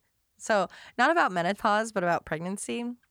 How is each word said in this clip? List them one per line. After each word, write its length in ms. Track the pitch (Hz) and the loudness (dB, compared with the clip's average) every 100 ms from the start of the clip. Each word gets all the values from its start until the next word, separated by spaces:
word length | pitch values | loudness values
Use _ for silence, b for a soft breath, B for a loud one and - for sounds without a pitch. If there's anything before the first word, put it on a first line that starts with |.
<laughs> 340 | _ _ _ _ | _ _ _ _
so 300 | - 208 175 B B B | -2 0 0 B B B
not 140 | 254 | 2
about 200 | 339 285 | 4 2
menopause, 600 | 180 170 202 220 208 226 | 2 -2 0 0 0 0
but 120 | 208 | -2
about 220 | 175 165 - | 0 0 -2
pregnancy. 580 | 156 175 202 - 233 240 247 _ | -6 -6 -8 -6 -6 -6 -10 _